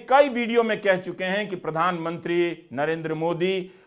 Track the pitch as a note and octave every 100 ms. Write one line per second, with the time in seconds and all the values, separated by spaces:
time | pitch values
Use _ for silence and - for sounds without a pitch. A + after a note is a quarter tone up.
0 | A#3 C4 D4 A#3+ A#3 A#3 A3 G#3 G3+ F#3
1 | F3+ F3 F#3 G3 G#3 F#3 D#3+ D#3 F3 F3
2 | E3 E3+ E3 F3 E3+ D#3+ - B2 D3+ E3
3 | D#3 D#3 E3 E3 F#3 F#3+ F3+ -